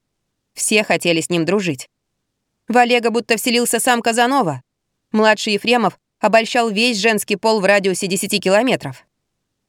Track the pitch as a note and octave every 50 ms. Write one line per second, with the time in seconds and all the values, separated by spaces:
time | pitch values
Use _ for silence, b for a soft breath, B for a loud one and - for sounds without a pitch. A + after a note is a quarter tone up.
0 | _ _ _ _ _ _ _ _ _ _ _ - - - A3 G#3 G#3 - F3+ E3
1 | - E3+ E3+ D#3+ D#3 - F3 E3+ D#3+ E3 F#3+ G#3+ F#3 E3+ C3+ B2+ - - _ _
2 | _ _ _ _ _ _ _ _ _ _ _ _ _ - A3 B3 A#3+ A#3 B3 A#3+
3 | A3+ A#3 G#3+ A#3+ A#3 - A#3 G#3 - B3+ A3+ A#3+ A#3+ - A#3+ A3+ - C4 B3 A#3
4 | - A#3+ A3+ B3 A#3+ B3 C#4 C#4 G#3+ D#3+ C#3 B2+ - _ _ _ _ _ _ _
5 | _ _ - G#3+ A3 G#3+ G#3+ - - A3 G3+ G3 - A3 A#3+ A#3+ G#3+ - - _
6 | _ _ _ _ - G#3 G3+ A3+ A3+ - - B3 A#3 A3+ G3 G#3 A#3 B3+ A#3 F#3+
7 | G3+ A3+ A3 G3+ - - G#3 F#3 - A3+ A3 G#3+ F#3 G3 G3+ G3+ F#3+ G3 F3+ -
8 | G3+ F3 G3 F#3 - F#3 G#3 G3 - F#3 F#3+ G#3 B3+ B3+ F#3 - - C#3 B2+ -
9 | _ _ _ _ _ _ _ _ _ _ _ _ _